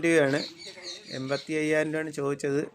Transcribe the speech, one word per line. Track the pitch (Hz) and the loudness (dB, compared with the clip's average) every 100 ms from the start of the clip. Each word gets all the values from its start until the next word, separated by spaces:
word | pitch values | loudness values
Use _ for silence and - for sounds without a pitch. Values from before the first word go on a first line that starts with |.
| 165 | 4
രൂപയാണ്. | 165 139 143 - - - - - - - 131 | 6 6 2 -2 -12 -18 -16 -14 -14 -12 -8
എൺപത്തി | 131 139 - 156 | -4 -4 -2 -2
അയ്യായിരം | 151 156 156 | 2 2 2
രൂപയാണ് | 156 156 147 | -2 -4 -4
ചോദിച്ചത്. | 139 139 143 139 - | -4 -2 0 0 -2